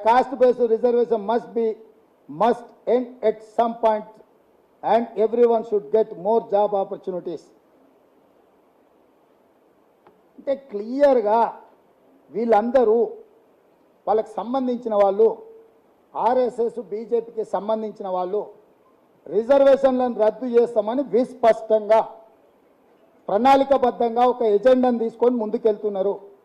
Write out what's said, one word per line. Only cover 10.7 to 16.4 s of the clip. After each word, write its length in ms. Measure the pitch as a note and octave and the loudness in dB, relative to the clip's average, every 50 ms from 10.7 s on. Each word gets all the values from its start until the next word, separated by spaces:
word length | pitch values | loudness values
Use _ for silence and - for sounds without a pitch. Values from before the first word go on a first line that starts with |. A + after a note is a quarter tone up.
| G#3 G3+ G#3 A3+ B3+ C#4 C#4+ C#4 C4 B3 G3+ G#3 G#3+ A#3 A3+ F#3 - - - - _ _ _ _ _ _ _ _ _ _ _ _ | -12 -10 -10 -6 0 4 4 6 6 4 4 2 2 2 2 0 -2 -8 -18 -20 _ _ _ _ _ _ _ _ _ _ _ _
వీళ్ళందరూ 760 | C#3 G3 A#3 A#3 A3 G3+ A3 A#3+ A#3+ C4 A#3+ G#3 A3 A#3+ G#3+ - - - - _ _ _ _ _ _ _ _ _ _ _ _ _ _ _ - | -8 -4 0 2 2 2 2 2 2 2 4 4 4 2 2 0 -4 -10 -20 _ _ _ _ _ _ _ _ _ _ _ _ _ _ _ -4
వాళ్ళకి 220 | G3 G#3 A3 G#3+ - | -2 -2 -2 -2 -4
సంబంధించిన 640 | - G3 G3 A#3 B3+ C4+ B3+ B3 B3 A#3 B3 A3+ G#3+ | -8 -10 -8 -6 -4 -4 -4 -4 -6 -6 -6 -2 0
వాళ్ళు, 600 | G3+ G3+ G3 F#3+ G3+ A3+ A3 - - - - - - - _ _ _ _ _ _ _ _ _ - | 2 2 2 4 4 2 2 2 -2 -12 -20 -20 -20 -20 _ _ _ _ _ _ _ _ _ -6
ఆర్ఎస్ఎస్, 640 | C#3 F#3 A3+ B3+ B3+ | -2 -2 0 0 0